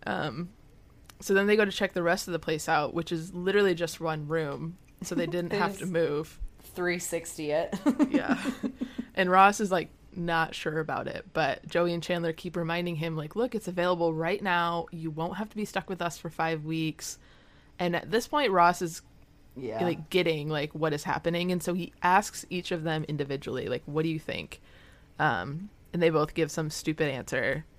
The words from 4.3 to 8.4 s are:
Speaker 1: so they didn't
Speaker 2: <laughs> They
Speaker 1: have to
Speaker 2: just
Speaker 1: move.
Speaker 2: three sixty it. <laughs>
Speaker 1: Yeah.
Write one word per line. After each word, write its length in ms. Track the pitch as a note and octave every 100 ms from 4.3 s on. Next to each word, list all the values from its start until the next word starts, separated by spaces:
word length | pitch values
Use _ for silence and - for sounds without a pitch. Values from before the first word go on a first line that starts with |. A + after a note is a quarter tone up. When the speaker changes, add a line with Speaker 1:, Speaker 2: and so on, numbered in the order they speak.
| D#3+ D#3 C#3+ D#3+ F3+ - -
Speaker 1:
so 120 | -
they 120 | F3 E3+
didn't 220 | F3 F3
Speaker 2:
<laughs> 40 |
They 60 | G3+
Speaker 1:
have 140 | F3
to 40 | G3+
Speaker 2:
just 100 | F#3
Speaker 1:
move. 460 | E3+ D#3 D3 D#3 - - - -
Speaker 2:
three 240 | - F3+ F3
sixty 520 | F3 E3+ E3+ - D3+
it. 240 | D3 E3 F#3+ -
<laughs> 160 | - D4+
Speaker 1:
Yeah. 280 | - - -